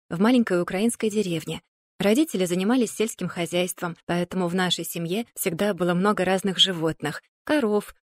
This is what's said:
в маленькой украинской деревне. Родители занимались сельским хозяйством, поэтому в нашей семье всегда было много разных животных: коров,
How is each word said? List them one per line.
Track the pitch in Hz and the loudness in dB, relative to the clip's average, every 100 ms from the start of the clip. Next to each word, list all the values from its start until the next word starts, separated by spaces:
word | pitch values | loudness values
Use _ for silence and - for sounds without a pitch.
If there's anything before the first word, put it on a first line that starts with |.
| _ | _
в | 170 | 2
маленькой | 214 254 226 175 | 4 4 4 0
украинской | 175 185 233 - 220 | 0 0 -2 0 -2
деревне. | 214 190 160 156 165 - _ _ - | 0 -2 -4 -6 -10 -12 _ _ -2
Родители | 190 226 320 190 180 | 2 4 2 0 0
занимались | 185 196 262 220 | 0 2 2 0
сельским | - 226 - 180 | -2 -4 -4 -8
хозяйством, | - 170 180 185 - 175 165 - | -6 -2 -2 -2 -4 -8 -8 -4
поэтому | 175 175 185 175 | -4 -2 -2 -2
в | 185 | 0
нашей | 180 - 170 | 0 -2 -4
семье | 170 165 202 233 - | -6 -4 -4 -6 -6
всегда | 196 165 208 | -4 0 -2
было | 175 175 | 0 0
много | 175 202 185 | 2 2 2
разных | 180 190 196 170 | 0 0 0 2
животных: | 190 170 160 - 147 - - _ | 2 2 -2 -2 -6 -8 -14 _
коров, | - 202 214 208 - - | -2 0 2 0 -2 -14